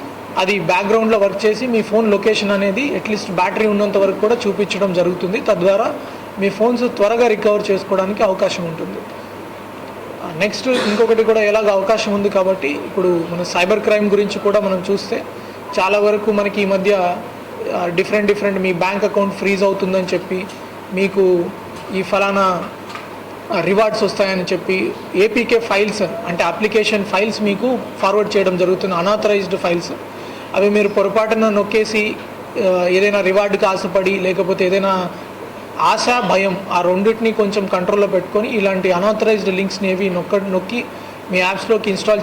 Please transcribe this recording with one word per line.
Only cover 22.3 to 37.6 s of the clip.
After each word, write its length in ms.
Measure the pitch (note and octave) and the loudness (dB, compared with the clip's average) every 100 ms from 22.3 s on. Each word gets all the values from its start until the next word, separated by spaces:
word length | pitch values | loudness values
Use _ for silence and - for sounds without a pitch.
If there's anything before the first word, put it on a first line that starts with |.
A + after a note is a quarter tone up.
| G3 F#3+ F3 - - - - - - - - - | 2 2 0 -4 -12 -14 -14 -14 -16 -16 -14 -6
ఆ, 60 | F#3+ | -2
రివార్డ్స్ 420 | E3 G3 G#3+ - | 0 2 2 2
వస్తాయని 400 | G3 - G3 F#3 | -2 0 0 0
చెప్పి 480 | F3+ F3+ - F#3+ E3+ - - F3+ | -2 -2 -2 -2 -2 -6 -4 2
ఏపీకే 440 | G#3+ A#3+ A3+ A#3 | 2 2 2 2
ఫైల్స్ 420 | - G3 G#3+ - | 2 0 0 0
అంటే 420 | F3 - - F3 | -4 -4 -6 -2
అప్లికేషన్ 600 | F3 - G#3+ A3 G#3+ G#3+ G3 | -2 0 0 2 2 0 0
ఫైల్స్ 360 | F#3+ G#3+ G#3+ | 0 0 0
మీకు 360 | G#3 G3 B3 A#3+ - - | -2 0 0 -2 -4 -2
ఫార్వర్డ్ 360 | G3 G#3 G#3 G3+ | 0 2 2 2
చేయడం 200 | F#3 F3+ | 2 2
జరుగుతుంది, 380 | F3+ F#3 G3 F3 | 2 2 0 0
అన్‌ఆథరైజ్డ్ 600 | F#3 G#3+ G#3+ G3+ F3+ F#3 | 0 2 2 2 0 -2
ఫైల్స్. 360 | F3+ F3 - - - - - - - F#3+ | 0 -2 -4 -10 -12 -14 -14 -14 -6 0
అవి 140 | G#3 | 2
మీరు 180 | G#3 G3+ | 4 2
పొరపాటున 640 | G#3 G3 G#3+ G#3+ A3 A3 | 2 2 2 0 2 2
నొక్కేసి, 640 | G3+ G3+ A3 G#3+ A3 G#3+ - - - - B3+ | 2 2 0 2 0 -2 -4 -10 -14 -10 -2
ఆ, 280 | G3 F3+ F3+ | 0 2 2
ఏదైనా 340 | F#3 G3+ G3+ | 2 2 2
రివార్డుకి 440 | F#3 F#3+ G3+ G3 G3+ | 2 2 2 2 0
ఆశపడి 540 | F#3 F#3 G3 F#3+ G3 | 0 0 0 0 0
లేకపోతే 460 | F#3 F#3 F3+ F#3+ F#3 | 0 0 0 0 2
ఏదైనా 440 | G3 G3 F#3 F3+ - - - - - - - | 2 2 0 -2 -8 -14 -14 -14 -14 -12 0
ఆశ, 260 | E3+ G#3+ - B3 G3 | 2 2 2 0 2
భయం 280 | F#3 G3 F3+ - | 2 2 -2 -2
ఆ 100 | F3+ | 0
రెండింటిని 500 | F3 F#3 G3+ A3 A3+ | 2 2 2 2 2
కొంచెం 340 | A3 G3+ G#3 | 2 0 0